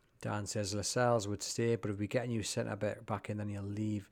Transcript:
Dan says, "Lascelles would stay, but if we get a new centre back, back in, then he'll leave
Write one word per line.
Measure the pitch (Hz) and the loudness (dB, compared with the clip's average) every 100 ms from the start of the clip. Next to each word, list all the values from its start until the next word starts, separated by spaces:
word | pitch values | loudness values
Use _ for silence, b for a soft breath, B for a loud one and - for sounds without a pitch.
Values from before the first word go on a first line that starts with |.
| _ - | _ -8
Dan | 113 104 104 | -2 -2 -2
says, | 110 101 | -2 0
"Lascelles | 104 95 123 120 120 101 | 0 0 4 6 6 2
would | 101 | -4
stay, | - - 117 113 | -4 0 2 2
but | 107 | 0
if | 101 | -2
we | 104 | 0
get | 127 | 0
a | 123 | 0
new | 117 | -2
centre | 95 - 113 104 | 0 -2 -2 0
back, | 107 101 | -2 -2
back | 113 104 - | -2 -4 -2
in, | 104 | -4
then | 104 | -4
he'll | 101 | -4
leave | 101 104 107 104 - | -4 -2 0 0 -4